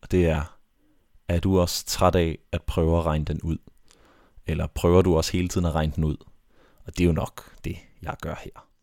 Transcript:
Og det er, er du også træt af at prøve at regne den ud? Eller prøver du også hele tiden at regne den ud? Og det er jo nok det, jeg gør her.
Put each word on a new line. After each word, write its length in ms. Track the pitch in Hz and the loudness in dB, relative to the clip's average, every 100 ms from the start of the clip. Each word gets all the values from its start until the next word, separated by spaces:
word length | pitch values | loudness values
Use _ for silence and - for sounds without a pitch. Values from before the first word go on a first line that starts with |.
Og 100 | - | 0
det 160 | 92 85 | 2 4
er, 300 | 78 73 - _ _ _ _ _ _ - | 2 -4 -12 _ _ _ _ _ _ -2
er 120 | 87 | 0
du 200 | 95 92 | 2 2
også 260 | 87 - - | 2 -2 -6
træt 300 | - 92 90 | 2 2 4
af 220 | 82 78 _ | 0 -2 _
at 100 | - | -8
prøve 340 | - - 82 82 | -6 0 2 2
at 80 | 82 | 2
regne 200 | 78 76 | -2 -2
den 160 | 78 | -6
ud? 160 | 82 80 - _ _ _ _ _ _ - - | -4 -6 -8 _ _ _ _ _ _ -18 -6
Eller 220 | 80 82 | -4 -4
prøver 340 | - 87 87 | -2 4 4
du 160 | 92 80 | 6 2
også 140 | 80 | 0
hele 160 | 90 90 | -2 -2
tiden 180 | - 85 | -2 -2
at 100 | 78 | 0
regne 180 | 78 78 | -2 0
den 80 | |
ud? 140 | 78 73 - - _ _ _ _ - | -2 -4 -10 -20 _ _ _ _ -16
Og 120 | - | 0
det 60 | |
er 40 | 87 | 2
jo 60 | |
nok 380 | 80 - - - - | 2 -4 -10 -20 -14
det, 140 | - - - _ | -12 -12 -16 _
jeg 140 | 139 - | -12 -10
gør 140 | - - | -10 -10
her. 240 | - - _ _ | -14 -20 _ _